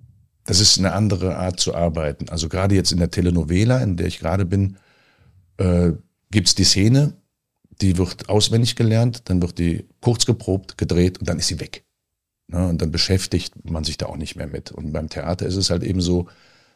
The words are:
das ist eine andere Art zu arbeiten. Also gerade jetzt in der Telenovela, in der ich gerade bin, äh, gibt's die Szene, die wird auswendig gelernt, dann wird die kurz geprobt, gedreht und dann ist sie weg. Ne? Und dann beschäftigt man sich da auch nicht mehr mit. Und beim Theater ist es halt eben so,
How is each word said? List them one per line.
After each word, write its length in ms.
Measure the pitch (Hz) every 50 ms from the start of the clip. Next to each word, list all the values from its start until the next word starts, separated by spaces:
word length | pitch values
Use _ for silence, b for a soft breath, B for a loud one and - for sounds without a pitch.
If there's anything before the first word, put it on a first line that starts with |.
| - - _ _ _ _ _ _ _
das 160 | - - 90
ist 180 | 104 - -
eine 160 | - 92 92 80
andere 440 | 98 107 101 101 90 92 92 -
Art 220 | - 90 92 87 -
zu 140 | - - -
arbeiten. 560 | 82 85 85 78 82 78 73 71 - - -
Also 200 | 82 80 80 78
gerade 260 | - 92 95 101 101
jetzt 160 | 92 82 -
in 80 | 82 87
der 100 | 85 82
Telenovela, 720 | - - 90 90 87 87 78 71 87 92 110 120 127 131
in 160 | 127 104 90
der 80 | 85 90
ich 120 | 85 - -
gerade 260 | - 80 90 98 101
bin, 320 | 85 101 98 98 98 98 b b b b b b b b b b b b b _ _ _
äh, 340 | - 98 90 87 87 90 87 80 - - _ _ _ _ _
gibt's 260 | - 107 92 - -
die 100 | - 95
Szene, 480 | - - - 98 113 127 139 147 143 - - _ _ _ _ _ _ _ _ _ _ - _
die 160 | 101 95 87
wird 320 | 92 92 85 - - - -
auswendig 460 | 95 107 104 - 110 113 120 117 -
gelernt, 480 | - 117 110 110 113 120 123 117 - - -
dann 120 | 92 90
wird 160 | 87 87 -
die 300 | - 85 85 82 82 - _ _ _
kurz 240 | - 120 120 117 -
geprobt, 520 | - 110 - - - 95 95 - - -
gedreht 420 | - - - 82 87 87 90 90 -
und 80 | -
dann 120 | 87 85 78
ist 80 | -
sie 120 | - - 73
weg. 260 | - - - - _ _ _ _ _ _ _ _ _ _ _ _ _
Ne? 200 | - 87 87 92
Und 140 | 90 85 82
dann 100 | 82 78
beschäftigt 640 | 78 85 - - 95 92 - - - 85 - - - - - -
man 140 | 85 80 80
sich 140 | 76 73
da 80 | - -
auch 120 | - -
nicht 180 | 73 78 - -
mehr 120 | - 73
mit. 240 | 73 76 - - -
Und 200 | - - 78 80 76
beim 160 | 80 80 76
Theater 360 | - 78 71 82 90 87 -
ist 100 | 87 92
es 140 | 98 95 -
halt 140 | 87 85 -
eben 180 | 90 92 95
so, 260 | - 175 90 87 87 b b b b b b b b b b